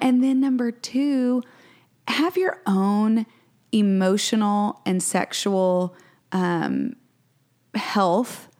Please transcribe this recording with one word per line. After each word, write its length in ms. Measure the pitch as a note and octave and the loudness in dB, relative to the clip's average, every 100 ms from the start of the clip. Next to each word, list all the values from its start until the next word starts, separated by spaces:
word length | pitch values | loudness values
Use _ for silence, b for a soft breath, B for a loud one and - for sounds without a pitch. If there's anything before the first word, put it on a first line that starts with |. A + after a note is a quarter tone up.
and 200 | B3+ B3 | 2 2
then 160 | C4 C4 | 2 2
number 300 | C#4 B3+ A#3+ | 2 0 -2
two, 720 | A#3+ - C4 C#4+ C4+ B3 B3 - b b b b _ - | -6 -6 -2 0 0 0 -2 -4 b b b b _ -4
have 300 | - E4 F4+ | 0 0 0
your 220 | F#4 - - | -2 -2 0
own 580 | F#3+ G3 G#3 G#3+ A3+ A3 b b _ _ | 2 2 2 2 0 -2 b b _ _
emotional 1120 | G#3+ G3+ F#3+ F#3 G3 - A3 G#3 G#3 G#3 - G3 | 0 2 2 2 0 0 0 0 0 -2 -4 -4
and 160 | F#3 | -2
sexual, 920 | - F#3 - - G3+ F#3+ F#3 F3+ F3+ b b b - | 0 -2 -2 -4 0 2 2 2 -2 b b b -6
um, 640 | F#3 F3+ E3+ C2 C2+ C#2+ - _ _ _ _ _ _ _ | -2 0 -2 -2 -2 -4 -8 _ _ _ _ _ _ _
health. 760 | G#3+ - G#3 F#3 F#3+ B3 - - | -8 -2 0 2 2 -2 -8 -20